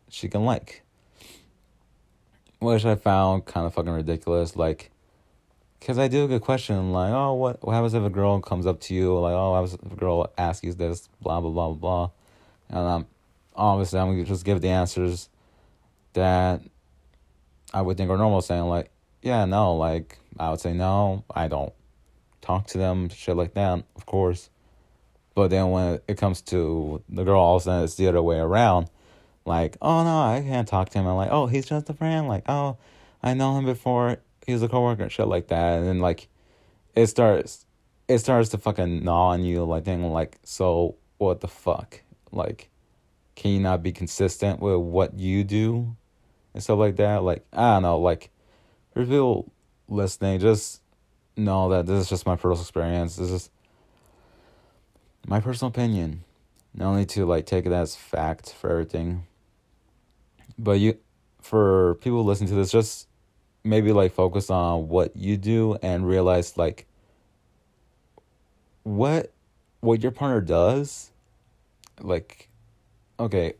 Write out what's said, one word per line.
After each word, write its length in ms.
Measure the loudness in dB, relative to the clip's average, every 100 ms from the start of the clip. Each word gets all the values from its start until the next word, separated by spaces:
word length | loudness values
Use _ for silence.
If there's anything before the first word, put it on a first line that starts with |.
| _
she 200 | -12 -6
can 160 | -2 0
like." 380 | -2 -6 -20 _ _ _ _ -20 -20 _ _ _ _ _ _ _ _ _ _ _ _
Which 260 | 0 2 2
I 80 | 2
found 520 | 2 4 4 0 -2
kinda 240 | -4 -4
fucking 200 | -4 -4
ridiculous, 640 | -4 -4 -4 -2 -2 -2 -2
like, 360 | -2 -4 -10 _ _ _ _ _ _ _ _ _
'cause 180 | -4 0
I 100 | 2
do 200 | 2 2
get 160 | 0
questioned, 500 | 0 -2 -2 -2 0
like, 180 | 0 0
"Oh, 220 | 0 -2
what, 300 | 0 -2 -4
what 100 | -2
happens 220 | 0 0 0
if 80 |
a 60 | 0
girl 300 | 0 2 2
comes 280 | -2 -2 -2
up 120 | -2
to 120 | -4
you?" 240 | -2 0 2
Like, 140 | 0
"Oh, 180 | 0 0
what 100 | 0
happens 120 | -2 -8
if 100 | -14
a 20 | -6
girl 360 | -2 0 -2 -4
asks 260 | -4 -4
you 100 | -8
this?" 360 | -6 -6 -6 -12 _
Blah, 200 | -6 -4
blah, 80 | -4
blah, 200 | -4 -4
blah, 60 | -4
blah. 340 | -2 -2 -4 -8 _ _ _ _ -10
And, 180 | -4 -2
um, 200 | -2 -6 _ _ _ _ 0
obviously, 440 | 2 2 0 -2
I'm 120 | 0
gonna 140 | -2 -2
just 200 | -4 -2
give 160 | 0
the 80 | 2
answers 600 | 0 0 -2 -4 -4 -10 _ _ _ _ _ _ _ _
that 480 | -2 2 2 2 -2 -6 _ _ _ _ _ _ _ _ _ -8
I 80 | -4
would 160 | -2 -2
think 140 | 0
are 60 | 2
normal, 240 | 2 2
saying, 240 | 0 -2 -2
like, 260 | -2 -6 _ _ _
"Yeah, 220 | -2 0 2
no," 300 | 2 2 2
like, 440 | 0 -2 -6 -16 _ -8
I 120 | -6
would 80 | -4
say, 140 | -4
"No, 500 | -2 0 2 0 -2 -8
I 140 | -6 -4
don't 260 | -4 -6 -12 _ _ _ _ _ _
talk 260 | -4 -4 -4
to 100 | -4
them," 320 | -2 -2 -4
shit 260 | -6 -4 -2
like 200 | -2 -2
that, 280 | -2 -2 -6 -18
of 100 | -4
course. 460 | 0 0 0 -8 _ _ _ _ _ _ _ _
But 160 | 0 2
then 220 | 4 2
when 280 | 2 0 -2 -6
it 100 | -2
comes 240 | -2 -2
to 580 | -4 -2 -2 -2 -4 -8 -8
the 140 | -4
girl, 160 | 2 6
all 160 | 6 4
of 80 |
a 20 | 2
sudden 180 | 0 -2
it's 100 | 0
the 120 | 2
other 140 | 4
way 180 | 2 0
around. 500 | 0 4 4 4 0 -8 _ _ _ _ -4
Like, 320 | -2 -2 -2
"Oh, 220 | 0 2
no, 180 | 2 2
I 200 | 0 0
can't 260 | -2 -4 -2
talk 220 | -2 -2
to 100 | -2
him." 80 | 0
I'm 80 | 0
like, 160 | 0
"Oh, 160 | 0 0
he's 180 | -2 -2
just 240 | -4 -6
a 40 |
friend. 340 | -6 -4 -2 -2
Like, 160 | -4 -4
oh, 300 | -4 -4 -8 _ -20 -20 _
I 100 | -2
know 240 | 0 0 0
him 80 | -2
before. 520 | -2 0 0 0 -2 _ _ -6
He 80 |
was 80 | -2
a 60 | 0
coworker," 340 | 2 0 0
and 80 | -4
shit 160 | -2 0
like 200 | -2 -2
that. 320 | 0 2 0
And 80 | 0
then, 120 | 0
like, 280 | 0 -2 -8 _ _ _ _ _ _ 2
it 120 | 4
starts, 580 | 6 4 4 0 -10 _ _ _ _ 0
it 120 | 0
starts 300 | 4 2 2
to 80 | -2
fucking 460 | -4 -2 -2 -2
gnaw 260 | 0 2 4
on 140 | 2
you, 200 | 0 -2
like, 220 | -2 -4 -4
thinking, 260 | -4 -2
like, 280 | -4 -4 -8
"So, 520 | -16 -2 0 2 0 -4 _ -4
what 240 | -2 -2
the 60 | -6
fuck? 540 | -6 -4 -4 -6 -20 _ -20 _
Like, 380 | -8 -6 -8 -16 _ _ _ _ _ _ -6
can 160 | -2
you 80 | 0
not 220 | 0 0
be 100 | -2
consistent 680 | -6 -8 -2 -2 0 -4 -2
with 180 | 0 0
what 400 | 0 0 0 -2
you 260 | -2 0
do?" 520 | 0 0 0 -2 -6 -10 _ _ _ _ _
And 80 | -8
stuff 160 | 0 2
like 200 | 2 2
that. 260 | 2 2
Like, 220 | 0 -2 -6
I 220 | 0 4
don't 100 | 4
know, 140 | 4 2
like, 320 | 2 0 -6 _ _ _ _ _ _
for 120 | -6 0
people 460 | 2 2 0 -4 -18 _ _ -8
listening, 520 | -4 -4 -2 -2 2
just 420 | 4 4 0 -14 _ _ _ _ _ -4
know 340 | 0 2 2
that 180 | 2 2
this 140 | 0
is 80 | 0
just 160 | -4 -2
my 80 | 0
personal 260 | 0 -2
experience. 540 | -2 -4 -2 -2 -4 -6
This 160 | -6
is 180 | -6 -8 _ _ _ _ _ _ _ _ _ _ _ _ _ _ _ _ _ -6
my 140 | -4
personal 300 | -2 -4 -4
opinion. 540 | -2 0 0 -4 -8 -14 _ _ _ _
No 200 | -6 -2
need 160 | 0 0
to, 160 | 0 0
like, 200 | 0 0
take 200 | -2 0
it 60 |
as 240 | 0 -2 -6
fact 560 | -8 -4 -4 -6 -12
for 180 | -10 -4
everything. 560 | -4 -4 -6 -6 -6 -10 _ _ _ _ _ _ _ _ _ _ _ -20 -4
But 140 | 0
you, 240 | 4 4 0 _ _ _ _
for 540 | 0 4 6 6 4 2
people 280 | 0 2
listening 260 | 2 0 0
to 60 | 0
this, 160 | 2
just 360 | 2 2 -4 -18 _ _ _ _ _
maybe, 300 | 0 2 4
like, 180 | 4 4
focus 380 | 2 0 0 -2
on 400 | 0 0 -2 0
what 260 | 0 0 -2
you 220 | -4 -2
do 400 | 0 0 0 -2
and 260 | -2 -2 0
realize, 500 | 2 4 2 0 -2
like, 280 | -4 -4 -14 _ _ _ _ _ _ _ _ _ _ _ _ _ _ _ _ _ _ _
what, 480 | -6 0 2 0 -2 _ _ _ _ _
what 220 | 0 2
your 80 | 0
partner 300 | -4 -2 0
does. 720 | 2 2 4 2 -4 -10 -20 _ _ _ _ _ _ _ _ -14
Like, 480 | -4 -4 -6 -18 _ _ _ _ _ _ _ -6
okay, 340 | -2 0 -2